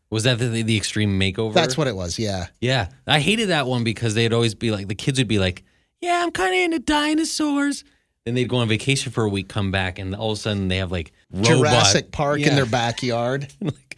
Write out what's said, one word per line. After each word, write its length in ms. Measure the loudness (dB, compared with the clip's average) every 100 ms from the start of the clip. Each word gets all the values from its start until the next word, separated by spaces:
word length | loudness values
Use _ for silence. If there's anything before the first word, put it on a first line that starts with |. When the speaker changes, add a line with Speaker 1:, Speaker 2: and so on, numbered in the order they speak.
| -6
Speaker 1:
Was 140 | 0
that 160 | 2 2
the, 60 | 0
the, 140 | 0
the 140 | 2 2
Extreme 420 | 0 0 2 2
Makeover? 340 | 0 0 0
Speaker 2:
That's 240 | 2 2 0
what 100 | -2
it 80 | -2
was, 220 | -6 -4
yeah. 300 | -4 -4 -8 -6
Speaker 1:
Yeah. 260 | -2 -2 -2 -6 0
I 140 | 0
hated 300 | 2 0 0
that 180 | 0 0
one 160 | 0
because 300 | -2 -2 -2
they'd 180 | 0 2
always 220 | 2 0 0
be 160 | -2
like, 160 | -2 -4
the 80 | -6
kids 240 | -2 0
would 80 | 2
be 120 | 2
like, 240 | 0 -2 -10 _ _ -8
"Yeah, 220 | -2 0
I'm 80 | 0
kinda 240 | 0 0 2
into 220 | 0 -2
dinosaurs." 1040 | 0 0 2 0 0 -2 0 0 0 -2 -10 _ _ _
Then 100 | -4 -2
they'd 120 | 0
go 80 | 2
on 100 | 2
vacation 440 | 0 2 0 0
for 120 | 0
a 60 | 0
week, 180 | 0 -4
come 220 | -4 -2
back, 280 | 0 -2 -6
and 140 | -8 -6
all 160 | -4
of 60 | -4
a 40 |
sudden 260 | -2 -2 0
they 100 | 0
have, 140 | -2
like, 200 | -4 -6 _ _
robot 160 | 0 4
Speaker 2:
Jurassic 640 | 6 4 4 4 2 0
Park 280 | -4 -2 2
in 80 | 2
Speaker 1:
Yeah. 80 | 2
Speaker 2:
their 100 | 2
backyard. 840 | 0 0 -2 -4 -2 -2 -4 -6 -10
Speaker 1:
<laughs> 0 | -8 -8 -12